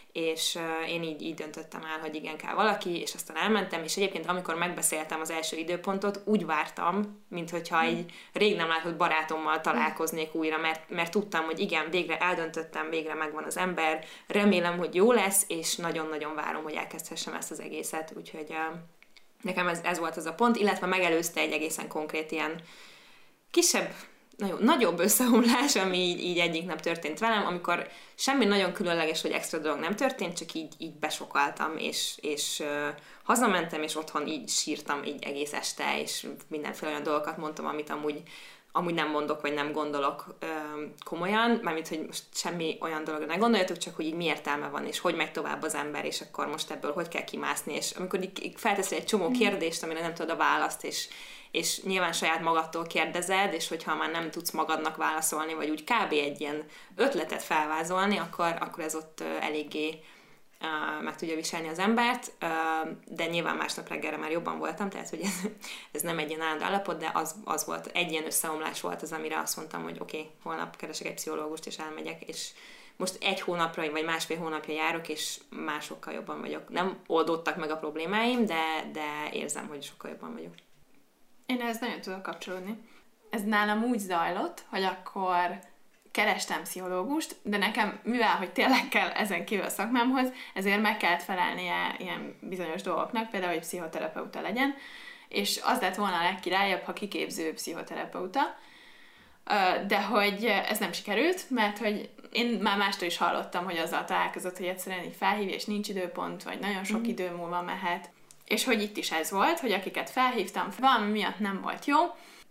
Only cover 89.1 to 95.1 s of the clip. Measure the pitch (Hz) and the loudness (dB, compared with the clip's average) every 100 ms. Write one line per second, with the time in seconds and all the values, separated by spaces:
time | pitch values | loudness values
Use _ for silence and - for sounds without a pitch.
89.1 | - 202 175 202 202 170 - 202 247 240 | 0 0 -2 0 -2 -2 -2 0 4 4
90.1 | 262 254 - - - 196 202 214 220 185 | 4 2 -2 -10 -2 2 4 4 4 2
91.1 | 175 - 185 175 175 180 175 175 - 185 | 2 0 0 0 0 -2 0 -2 -2 -4
92.1 | 170 147 - - 185 170 170 196 165 - | -6 -6 -10 -8 -6 -4 -4 -2 -2 0
93.1 | 226 226 196 180 175 165 180 160 160 - | -2 -2 -2 0 -2 -4 -6 -6 -6 -6
94.1 | 180 - - 170 214 277 285 - - - | -6 -8 -6 -4 0 0 0 -10 -16 -16